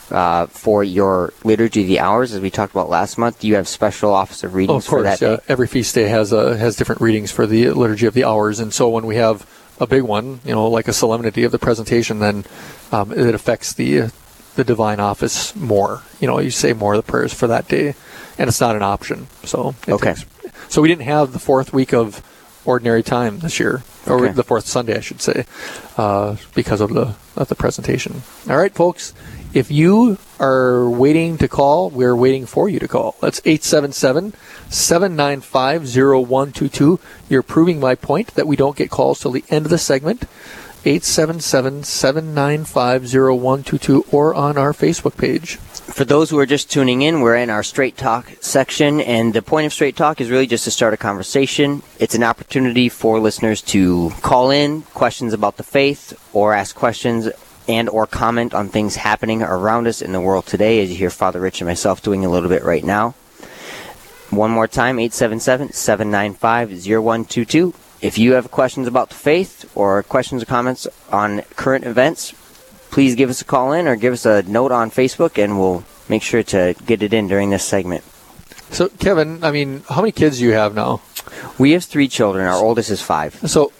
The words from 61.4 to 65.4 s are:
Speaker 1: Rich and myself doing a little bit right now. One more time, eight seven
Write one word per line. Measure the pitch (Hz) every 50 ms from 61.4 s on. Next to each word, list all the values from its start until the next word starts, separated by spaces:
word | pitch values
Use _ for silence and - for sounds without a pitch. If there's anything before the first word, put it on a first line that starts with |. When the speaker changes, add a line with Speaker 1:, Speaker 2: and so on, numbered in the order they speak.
Speaker 1:
Rich | 92 95 - - 90
and | 85
myself | 90 - - 104 92 - -
doing | 107 101 95 95
a | 90
little | - 90 85 87
bit | 92 - -
right | 85 85 76 -
now. | 82 101 104 110 117 135 _ _ _ _ - - - - - - - - - - - - - - - - - - -
One | 104 101 107 110
more | 113 113 113 113
time, | - 135 120 123 131 117
eight | 117 117 -
seven | - 123 113 107 113